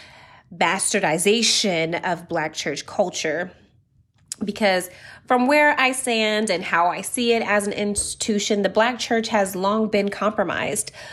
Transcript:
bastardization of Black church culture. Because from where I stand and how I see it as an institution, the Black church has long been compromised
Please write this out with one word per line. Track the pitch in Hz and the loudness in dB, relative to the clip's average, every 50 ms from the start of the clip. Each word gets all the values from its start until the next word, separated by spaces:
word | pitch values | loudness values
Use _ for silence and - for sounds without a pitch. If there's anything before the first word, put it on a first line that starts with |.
| - - - - - - - - - - 185 | -20 -20 -20 -20 -20 -20 -20 -20 -20 -10 -4
bastardization | 165 180 165 180 190 - - - 202 - 160 156 160 - 202 214 233 220 - - - - 202 175 165 165 160 170 165 - 180 | -2 0 0 0 0 -2 0 0 0 0 0 0 2 2 2 2 4 2 2 2 2 0 0 0 0 0 -2 -2 -2 -2 -2
of | 175 175 175 - | -4 -4 -6 -6
Black | 170 165 151 156 - | -4 -4 -4 -4 -6
church | - - 165 143 147 - | -6 -6 -6 -6 -8 -8
culture. | - - - 196 175 175 - - 160 147 165 180 185 - - _ _ _ _ _ _ _ _ _ _ _ _ _ - - - 208 | -6 -2 0 0 0 -2 -4 -4 -2 -2 -4 -4 -8 -10 -18 _ _ _ _ _ _ _ _ _ _ _ _ _ -14 -10 -8 -6
Because | 190 202 - 226 196 190 180 180 - - - - - - - - | -6 -2 0 2 2 2 2 0 -4 -10 -18 -20 -20 -20 -10 -2
from | - 254 247 247 | 2 2 4 4
where | 262 294 302 294 294 - - | 4 6 6 6 4 4 4
I | 262 254 262 | 2 0 0
stand | - - 247 233 220 220 214 214 214 220 208 | -2 -2 0 0 2 2 2 2 0 0 0
and | 185 165 196 | 0 -2 -2
how | - - 170 175 175 | 0 2 2 4 2
I | 160 165 190 | 2 -2 -6
see | - - 254 240 233 226 | -6 -4 -2 2 2 2
it | 226 - | 2 2
as | - 208 208 196 | 2 0 0 0
an | 202 - | 0 -2
institution, | - 208 208 202 - - - - - - - 214 208 208 - 220 202 196 | -2 -2 -2 -2 -4 -4 -6 -6 -6 -4 -2 -2 0 0 0 0 2 0
the | 190 | 2
Black | - 214 220 247 262 233 | 2 2 2 2 0 -4
church | - - 240 226 226 220 | -2 0 0 0 0 0
has | 226 214 196 190 196 | 0 0 0 0 -2
long | 180 190 196 208 220 220 202 | -2 0 0 2 2 0 2
been | 214 202 202 202 | 2 0 0 0
compromised | 202 - 196 208 220 - 196 170 - 82 - - 143 - - - - - - - | -2 -2 -2 -2 0 0 -2 -2 -2 -4 -4 -4 -4 -4 -6 -8 -10 -18 -18 -18